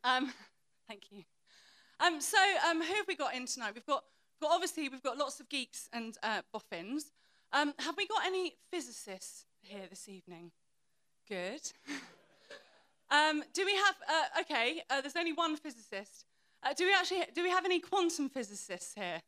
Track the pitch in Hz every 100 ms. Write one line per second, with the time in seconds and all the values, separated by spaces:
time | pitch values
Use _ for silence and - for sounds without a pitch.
0 | 247 254 262 - - _ _ _ - 208
1 | - 202 - _ _ - - - _ -
2 | 330 320 - 427 392 370 339 330 330 415
3 | 392 359 285 254 247 254 220 226 254 277
4 | - _ _ _ 302 330 359 - 277 262
5 | 269 254 269 - 254 277 247 - - 233
6 | 226 220 220 208 - 220 - 170 185 285
7 | - _ _ _ _ 277 294 285 269 339
8 | 415 427 359 370 349 - _ 359 247 226
9 | - 185 - - - _ 196 196 185 190
10 | - 190 180 170 170 _ _ _ _ _
11 | _ _ _ 190 185 285 - - - 277
12 | - - _ _ - - - _ _ _
13 | _ 294 311 302 - 330 381 392 403 381
14 | - 320 294 320 349 277 240 320 - 269
15 | 277 339 339 311 330 302 311 233 214 196
16 | 208 - - _ _ _ 262 294 359 392
17 | 359 359 330 311 359 370 349 359 349 392
18 | 339 330 277 262 208 202 - 180 - -
19 | 185 165